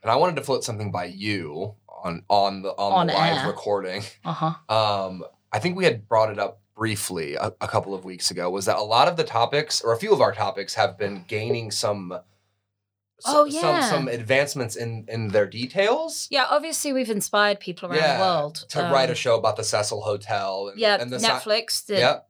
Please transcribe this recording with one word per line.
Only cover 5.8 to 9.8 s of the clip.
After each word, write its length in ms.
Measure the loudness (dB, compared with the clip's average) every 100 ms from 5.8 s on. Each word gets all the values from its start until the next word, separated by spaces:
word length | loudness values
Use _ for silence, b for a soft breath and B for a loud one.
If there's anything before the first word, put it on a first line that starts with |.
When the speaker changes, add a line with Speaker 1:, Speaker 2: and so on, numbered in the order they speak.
Speaker 1:
had 240 | 2 2 2
brought 220 | 2 2
it 80 | 0
up 220 | -6 -6 _
briefly 600 | -4 -4 -2 -4 -4 -4
a, 180 | -4 -4 -4
a 80 | -2
couple 240 | -2 -2
of 140 | -6 -8
weeks 240 | -4 -4
ago, 180 | -2 -2
was 160 | -2
that 140 | 0 0
a 40 |
lot 240 | 2 4 6
of 120 | 4
the 60 |
topics, 580 | 0 2 2 2 0 0